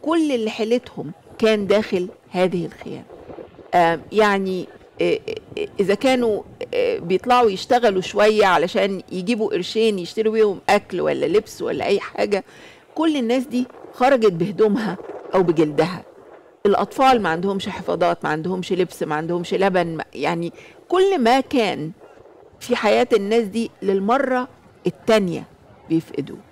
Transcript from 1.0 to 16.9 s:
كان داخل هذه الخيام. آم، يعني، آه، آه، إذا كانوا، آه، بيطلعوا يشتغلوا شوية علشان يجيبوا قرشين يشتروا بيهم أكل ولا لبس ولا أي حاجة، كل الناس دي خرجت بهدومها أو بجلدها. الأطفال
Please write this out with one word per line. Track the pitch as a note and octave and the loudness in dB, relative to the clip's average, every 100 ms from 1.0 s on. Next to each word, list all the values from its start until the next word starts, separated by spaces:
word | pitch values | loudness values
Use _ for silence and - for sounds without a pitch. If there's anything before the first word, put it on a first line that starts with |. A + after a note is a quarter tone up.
| D3 - - - | -12 -14 -20 -2
كان | A3 G#3+ G3 | 0 2 2
داخل | G#3 G#3+ F#3 F#3 - _ | 2 2 -4 -4 -10 _
هذه | F3+ F#3 F3+ D#3+ | -2 0 0 -6
الخيام. | - - - - - - - - - - | -12 -14 -14 -16 -20 -18 -18 -20 -20 -2
آم، | F3+ E3 E3 - | 2 2 0 -2
يعني، | G3+ G#3+ G3 F#3+ F#3 E3 - - - | 2 4 2 -2 -6 -8 -16 -20 -4
آه، | F3 D#3+ - - - - | 0 0 -4 -10 -10 -10
آه، | - - | -8 -4
إذا | F#3 | -2
كانوا، | G3+ C4 B3+ A#3 G3+ - - - | 0 2 2 0 -2 -6 -14 -6
آه، | - F#2 G2+ | -2 -2 -2
بيطلعوا | E3+ F#3 B3 B3 A#3 | -2 -2 2 4 4
يشتغلوا | F#3+ - B3 A#3 F#3+ | 0 0 2 2 0
شوية | F3+ G3+ G#3+ G#3+ G3 | -4 2 2 4 4
علشان | E3 F3 G#3 G3 F#3+ - | 4 2 0 -2 -4 -8
يجيبوا | F#3 F3+ A#3+ G#3+ | -8 -4 -2 -2
قرشين | - F3+ A3 A3+ G3+ | -4 -4 0 0 0
يشتروا | E3+ - A3 | -6 -2 0
بيهم | A3 G#3+ F#3 - | 2 2 2 0
أكل | G3+ - F3 | 0 0 -4
ولا | D3+ C#3+ C#3+ | -2 0 0
لبس | G3 - - | 0 -2 -8
ولا | - D3 | -6 -4
أي | - G3 | -2 -2
حاجة، | - - G#3 G3 - - - - _ | -4 -6 -2 -2 -6 -20 -20 -20 _
كل | - D#4+ D4 | -2 0 0
الناس | A3+ B3+ B3 | 0 0 0
دي | B3 B3+ - - | -4 -6 -10 -20
خرجت | - B3+ C4+ A3 | 0 4 6 4
بهدومها | E3+ F3 E3+ G#3+ G3+ G#3+ F3+ - - - | 2 -4 2 2 2 -2 -6 -12 -14 -2
أو | F#3 | 0
بجلدها. | F3 D#3+ D3+ D3 E3 F3+ - - - - - _ G#3 | 2 2 2 2 -2 -4 -16 -20 -20 -20 -20 _ 0
الأطفال | G3 G3+ | 2 0